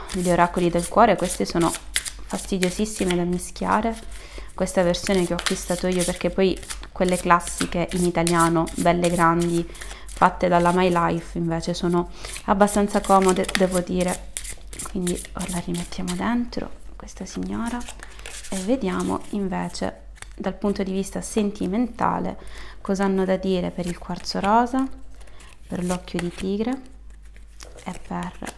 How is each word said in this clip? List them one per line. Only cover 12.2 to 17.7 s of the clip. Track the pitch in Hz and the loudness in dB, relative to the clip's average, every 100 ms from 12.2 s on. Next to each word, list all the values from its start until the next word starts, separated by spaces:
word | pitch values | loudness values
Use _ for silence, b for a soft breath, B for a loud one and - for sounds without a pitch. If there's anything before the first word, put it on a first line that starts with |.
| B B - | B B 2
abbastanza | 202 208 208 202 202 | 6 6 6 2 2
comode, | - 196 190 185 185 - | 6 6 8 4 4 4
devo | 185 185 | 4 2
dire. | 175 185 180 180 - - - - - - - | 0 0 0 -2 -6 -10 -10 -10 -12 -10 -6
Quindi | 202 180 180 - | -2 0 -2 -4
ora | - 180 | -6 -4
la | 175 | -4
rimettiamo | 175 175 180 - 180 | -4 -6 -6 -6 -4
dentro, | 180 190 240 240 - - - - - | -2 0 0 -2 -4 -6 -8 -12 -14
questa | - - 185 | -14 -12 -10
signora, | - 185 202 233 | -6 -4 -4 -4